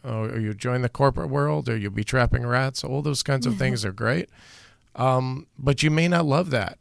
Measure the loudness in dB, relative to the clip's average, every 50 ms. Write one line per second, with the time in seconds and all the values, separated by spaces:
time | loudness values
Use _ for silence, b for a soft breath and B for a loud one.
0 | -10 -6 -4 -4 -4 -4 -2 -2 -2 -4 -4 -4 -4 -2 -2 0 -2 -2 0 2
1 | 2 2 2 0 -4 -2 0 0 2 2 0 0 0 -2 -2 -2 -2 -4 -4 -4
2 | -4 0 2 2 4 4 2 0 0 0 0 0 0 -2 -4 -6 -6 -4 -4 -2
3 | -2 -2 -2 -2 0 0 0 0 0 -2 0 0 0 0 0 0 -2 -4 -4 -2
4 | -2 0 0 0 -2 b b b b b b b b b b b b b _ 0
5 | 2 2 4 2 2 0 -4 -6 -10 _ _ -2 0 0 2 4 2 2 4 4
6 | 4 4 2 2 2 2 2 0 0 0 -2 -2 -2 -4 -6 -12